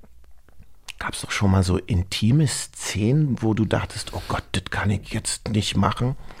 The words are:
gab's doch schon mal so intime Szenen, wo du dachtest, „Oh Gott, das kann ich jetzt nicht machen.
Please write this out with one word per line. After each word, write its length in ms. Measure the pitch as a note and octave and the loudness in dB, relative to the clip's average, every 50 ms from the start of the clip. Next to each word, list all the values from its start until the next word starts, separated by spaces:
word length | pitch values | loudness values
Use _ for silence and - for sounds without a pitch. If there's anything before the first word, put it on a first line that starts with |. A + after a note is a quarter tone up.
| - - - - - - - - - - - - - - - - - - - - | -18 -20 -20 -20 -20 -20 -20 -20 -20 -20 -20 -18 -18 -18 -20 -20 -16 -16 -12 -10
gab's 220 | - - - - | -8 -8 -8 -8
doch 100 | - - | -6 -4
schon 200 | - - G#2 G2 | -2 2 4 4
mal 120 | F#2+ G2 F#2 | 6 4 4
so 140 | F2+ F2+ | 4 2
intime 720 | - - - F#2 F2+ F2+ F#2 - - G#2 G#2+ B2+ D#3 D#3 | 0 0 0 0 0 0 -2 -2 0 2 4 4 4 4
Szenen, 920 | C3+ - - - - - - - - - F#2+ G#2+ A2 C3+ D#3 D3+ C#3+ A#2 F#2 | 2 0 -2 -6 -10 -10 -10 -6 -4 -2 0 2 4 4 4 4 2 2 0
wo 120 | A2 A2 A2 | 2 2 2
du 120 | G2+ G#2+ | 4 2
dachtest, 480 | F2+ - D#2 E2+ - - - - - - | 2 2 0 0 -2 -6 -8 -10 -8 -8
„Oh 80 | - - | -8 -6
Gott, 160 | - - - - - - | -4 -4 -4 -4 -2 -4
das 100 | - - - | -4 -4 -2
kann 180 | - - F#2+ G2+ | -2 -2 0 0
ich 220 | G#2+ F#2 - - | 0 0 -2 -4
jetzt 380 | - A2 - - - - - - | -6 -6 -4 -4 -6 -6 -4 -2
nicht 260 | A2 A2 G2 - - | 0 0 0 0 2
machen. 400 | G2+ G2 G2+ - - A#2 B2+ C#3 - - - - - | 2 2 2 2 0 -2 -2 -2 -4 -8 -12 -14 -14